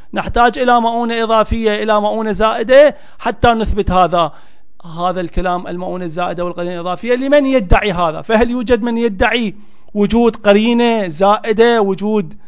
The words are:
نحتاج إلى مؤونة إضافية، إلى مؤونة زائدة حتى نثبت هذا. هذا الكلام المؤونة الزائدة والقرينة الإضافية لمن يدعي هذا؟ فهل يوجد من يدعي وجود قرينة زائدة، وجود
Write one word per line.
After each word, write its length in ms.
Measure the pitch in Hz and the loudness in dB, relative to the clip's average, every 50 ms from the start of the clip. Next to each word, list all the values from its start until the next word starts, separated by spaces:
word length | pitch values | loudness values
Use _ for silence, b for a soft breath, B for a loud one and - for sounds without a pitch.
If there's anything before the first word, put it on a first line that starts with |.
| b b - | b b -8
نحتاج 440 | 208 - - - 233 240 247 - 285 | -6 -6 -2 0 2 2 2 2 0
إلى 220 | 254 247 247 240 | 2 2 2 2
مؤونة 420 | 226 233 233 233 240 226 233 226 226 | 2 0 -2 -2 -2 -2 -2 -2 -2
إضافية، 600 | 220 226 220 214 - 226 226 226 214 208 208 214 | 0 2 2 2 0 -2 -2 0 0 0 0 0
إلى 180 | 220 214 208 | 0 2 2
مؤونة 320 | 208 208 208 220 220 220 202 | 2 0 -2 -2 -2 -2 -2
زائدة 640 | 180 214 220 226 240 233 202 254 269 302 277 b b b b b b | 0 0 0 0 -2 0 4 6 6 6 6 b b b b b b
حتى 340 | - 240 214 - - 240 233 | -6 -6 -2 2 2 2 2
نثبت 380 | 226 220 - 202 208 190 - | 2 0 0 0 0 0 2
هذا. 420 | 175 185 180 165 175 175 165 147 b b b b b b b - - - - 170 160 165 | 2 2 2 4 2 0 0 -2 b b b b b b b -16 -16 -16 -14 -14 -8 -6
هذا 220 | 175 185 180 185 | -4 -4 -2 -4
الكلام 460 | 175 170 - 180 180 185 175 180 185 | -6 -4 -2 -2 -2 0 -2 -2 -4
المؤونة 380 | 180 175 175 185 175 175 185 180 | -6 -8 -8 -8 -8 -8 -8 -8
الزائدة 400 | 170 156 175 175 180 175 165 175 | -8 -6 -6 -4 -4 -4 -4 -6
والقرينة 300 | 180 170 180 175 175 180 | -6 -4 -6 -6 -6 -6
الإضافية 400 | 175 170 180 180 175 - 233 247 | -6 -6 -6 -6 -6 -2 -2 -2
لمن 320 | 254 269 277 285 294 277 | -2 0 2 2 2 4
يدعي 460 | 269 262 262 202 175 220 208 208 208 175 | 2 2 0 4 4 4 4 4 2 0
هذا؟ 300 | 175 175 160 151 156 156 | 0 0 -2 -2 -4 -2
فهل 280 | - 226 220 233 233 | 0 2 2 2 2
يوجد 320 | 240 254 240 226 247 220 247 | 0 -4 -2 0 0 0 0
من 160 | 240 233 226 | -2 -2 -2
يدعي 560 | 233 233 196 185 247 220 220 240 233 202 - b b b b b b b - | -2 -2 0 0 0 0 0 0 -2 -4 -6 b b b b b b b -2
وجود 420 | 208 202 202 214 233 240 233 220 | -2 0 2 2 2 2 2 0
قرينة 720 | - - 208 202 208 214 240 240 233 240 233 233 220 202 175 | 2 2 4 4 4 4 4 2 2 2 2 2 0 -2 -4
زائدة، 720 | 151 151 190 202 208 214 208 233 220 196 226 240 240 226 202 | -2 2 2 2 2 2 0 -2 2 2 4 4 4 4 2
وجود 540 | 196 190 156 196 214 214 214 185 - - b b | 0 -2 -2 -2 -2 0 -2 -2 -4 -8 b b